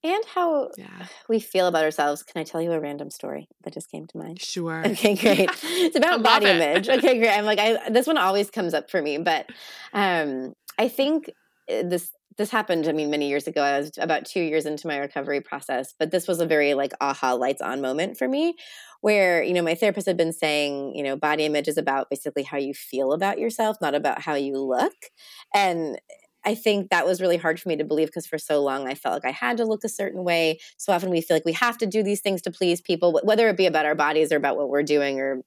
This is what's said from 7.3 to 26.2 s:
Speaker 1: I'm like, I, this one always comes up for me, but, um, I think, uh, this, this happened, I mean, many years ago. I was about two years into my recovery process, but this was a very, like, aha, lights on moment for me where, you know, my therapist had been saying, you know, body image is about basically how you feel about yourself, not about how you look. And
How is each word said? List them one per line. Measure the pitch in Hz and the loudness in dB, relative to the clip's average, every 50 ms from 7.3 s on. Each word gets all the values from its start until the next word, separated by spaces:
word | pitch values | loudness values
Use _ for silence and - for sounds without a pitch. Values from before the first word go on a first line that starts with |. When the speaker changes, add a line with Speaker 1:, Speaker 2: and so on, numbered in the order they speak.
Speaker 1:
I'm | 202 208 208 | 4 4 2
like, | 214 214 196 | 2 2 4
I, | 208 226 226 - - - | 4 2 2 0 0 2
this | 220 247 254 | 2 2 4
one | 285 320 285 | 4 2 4
always | 185 190 190 202 202 202 | 4 4 4 2 0 0
comes | - 220 190 170 165 | -2 -4 -2 0 0
up | 151 - - | -2 -2 0
for | - 185 | -2 -2
me, | 147 151 143 147 | 0 0 -2 0
but, | 165 180 160 147 - - - - - - - - - - | 0 0 0 0 -2 -8 -16 -20 -18 -20 -18 -18 -18 -6
um, | - 202 202 190 180 165 156 143 131 131 131 131 - _ _ - - - | -2 0 2 2 2 2 0 0 -2 -4 -6 -8 -12 _ _ -8 -2 0
I | 220 240 | 0 0
think, | 233 - 269 285 311 311 311 - - _ _ _ _ _ _ - | 2 0 0 2 2 0 -2 -6 -18 _ _ _ _ _ _ -4
uh, | - 110 131 | -4 -2 -2
this, | 175 175 175 - - - _ _ _ - - | -2 -2 -4 -4 -8 -16 _ _ _ -6 -6
this | 208 202 | -6 -2
happened, | - 220 208 208 180 165 151 160 | 0 -2 0 0 0 0 0 0
I | |
mean, | 151 156 151 147 | 0 0 0 0
many | 147 147 143 143 | 0 -2 0 0
years | 139 147 143 | -2 -2 -4
ago. | 165 - 151 | -2 -2 0
I | 143 143 143 139 | 0 2 2 0
was | 147 156 - - | -2 -4 -6 -6
about | 160 165 160 - - | -2 -2 -2 -2 -2
two | - - 185 | -4 -4 -2
years | 170 156 151 160 143 | -2 0 0 -2 -2
into | 151 151 147 - 165 | -2 -6 -6 -6 -6
my | 147 139 | -4 -4
recovery | 143 139 - 147 139 143 143 139 | -6 -6 -6 -8 -4 -2 -2 -4
process, | 135 - - 143 - - 135 123 135 - - _ | -4 -6 -12 -10 -6 -4 -4 -4 -4 -8 -4 _
but | 160 160 | -2 0
this | 185 185 170 | 0 -2 0
was | - 180 165 | 0 0 0
a | 170 | 2
very, | 160 160 151 147 147 143 | 2 4 4 4 4 4
like, | 135 139 139 - - | 2 0 -2 -2 -4
aha, | 139 139 139 - - 131 127 | -2 -2 -2 0 0 0 2
lights | 123 127 131 139 - | 2 0 0 -2 -2
on | - 92 123 139 | -4 -6 -4 -2
moment | 139 131 131 151 - - - - | -2 -2 -2 -2 -2 -4 -4 -4
for | 262 | -2
me | 254 262 285 320 339 330 - - - - - - - - _ | -2 0 0 0 -2 -2 -6 -14 -20 -20 -20 -20 -20 -18 _
where, | - 214 214 202 190 180 175 165 | 0 2 4 4 4 4 4 2
you | - - | 2 2
know, | 180 180 | 0 0
my | 170 160 170 | 2 0 0
therapist | 170 226 208 180 202 185 | 2 2 0 0 0 -2
had | 196 180 | -2 2
been | 175 170 165 | 2 0 0
saying, | 165 - - 151 147 147 147 143 143 139 139 135 - | 0 -2 -2 0 0 0 0 -2 -4 -6 -6 -8 -6
you | 147 143 | -6 -4
know, | 139 135 | -4 -4
body | 151 151 151 151 151 151 | -2 0 0 0 2 0
image | 151 151 147 143 160 | 2 0 0 0 0
is | 147 | -2
about | 156 151 143 135 139 - _ | 0 0 0 0 0 -2 _
basically | 139 - - 147 - 143 | -6 -6 -6 -6 -4 -4
how | 135 - 147 | -6 -4 -4
you | 143 139 135 143 | -4 -4 -4 -6
feel | - - - - 127 135 131 | -10 -12 -8 -4 -2 0 0
about | 147 165 190 196 196 - | 0 0 0 -2 -2 -2
yourself, | - 226 226 - 220 214 214 - | -4 -4 -2 0 -2 -2 0 -2
not | 170 147 139 | -2 0 0
about | 147 147 139 - - | 0 0 0 -2 -2
how | - 165 151 | -4 -4 -2
you | 139 143 139 139 135 | -2 -2 -2 -2 -4
look. | 135 131 127 127 - - - _ - - _ _ - - - - - _ - | -2 0 0 0 0 0 -2 _ -20 -20 _ _ -20 -20 -20 -20 -12 _ 0
And | 202 202 185 175 165 160 151 110 - _ _ - _ | 2 2 2 0 0 -2 -4 -6 -8 _ _ -20 _